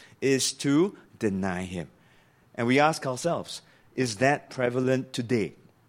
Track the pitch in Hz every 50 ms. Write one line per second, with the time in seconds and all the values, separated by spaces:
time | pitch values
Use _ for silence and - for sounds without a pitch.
0 | - - - _ 123 135 135 127 - - - - - 143 139 156 185 202 - -
1 | - _ - - 113 104 98 92 95 95 87 90 92 90 92 87 82 - - _
2 | _ _ _ _ _ _ _ _ _ _ - - 120 123 127 143 147 156 156 -
3 | - 135 127 123 - 170 160 113 85 - - - - _ _ _ _ _ _ -
4 | 131 120 104 98 127 139 147 120 - - - 131 123 120 120 131 127 131 131 131
5 | 131 - - - 117 113 127 113 92 76 - - - _ _ _ _